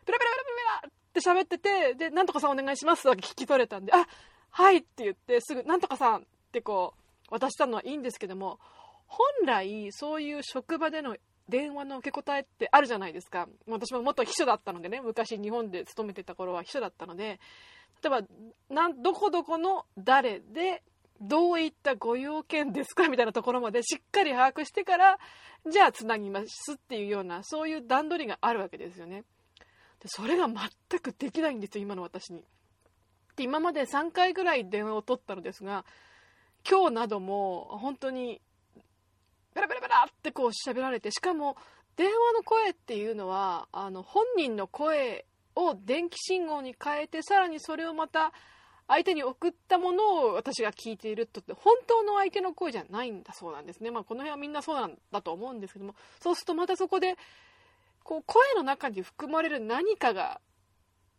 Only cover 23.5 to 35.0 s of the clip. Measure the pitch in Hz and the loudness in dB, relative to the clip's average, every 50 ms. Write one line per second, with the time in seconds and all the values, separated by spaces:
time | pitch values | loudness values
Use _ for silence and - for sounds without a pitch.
23.5 | 240 247 240 220 202 240 233 - 320 - - _ - 403 392 311 262 247 254 269 | -2 -2 -2 -2 -2 -2 -2 -2 -4 -8 -8 _ 0 2 2 2 4 4 4 4
24.5 | 254 - 311 - - 415 381 - 370 339 370 392 381 403 - - - - - - | 4 0 -6 -6 -4 -4 0 2 4 8 8 8 6 6 0 -10 -20 -20 -20 -20
25.5 | - - - 320 311 403 381 285 - - 226 220 226 220 208 196 196 196 208 214 | -20 -14 -6 2 6 8 8 8 6 2 -2 -4 -2 -2 -4 -4 -6 -6 -6 -8
26.5 | - - - - 294 277 _ - 262 220 202 202 208 202 190 180 175 175 202 - | -10 -12 -12 -12 -12 -12 _ -10 -8 -6 -4 -4 -4 -4 -4 -6 -8 -10 -10 -8
27.5 | - 311 311 320 311 311 240 233 254 269 311 311 349 339 302 226 196 - - 226 | -6 -4 -4 -4 -6 -6 -2 2 2 2 2 0 -4 -4 -4 -6 -4 -2 0 0
28.5 | 233 220 196 180 - 156 - 175 180 190 170 165 185 196 233 _ _ _ _ _ | 0 0 -2 -6 -8 -10 -12 -12 -12 -14 -14 -14 -14 -14 -16 _ _ _ _ _
29.5 | _ _ - _ _ _ _ _ _ _ - 208 - - 202 233 330 349 349 240 | _ _ -20 _ _ _ _ _ _ _ -14 -12 -10 -6 -2 0 2 2 2 0
30.5 | 220 208 - 214 - _ _ - - 359 - 269 233 - - 262 - 320 320 311 | -2 -4 -8 -8 -10 _ _ -6 -6 -4 -4 -6 -8 -6 -8 -6 -2 -2 -2 -2
31.5 | 277 226 202 196 - 214 202 202 202 185 180 170 - 180 - - 180 165 - _ | -2 -4 -8 -8 -8 -8 -8 -6 -8 -8 -10 -10 -12 -14 -14 -14 -16 -18 -18 _
32.5 | _ _ _ _ _ _ _ _ _ _ _ _ _ _ _ _ _ - 269 247 | _ _ _ _ _ _ _ _ _ _ _ _ _ _ _ _ _ -6 -4 -2
33.5 | 277 311 320 349 349 320 269 247 - 277 311 339 - - 359 370 359 370 370 349 | 0 0 0 0 0 0 -2 0 0 -2 -2 0 0 2 2 2 2 0 0 0
34.5 | 320 262 220 180 196 208 214 220 220 214 | 0 0 -2 -2 -4 -4 -4 -4 -4 -4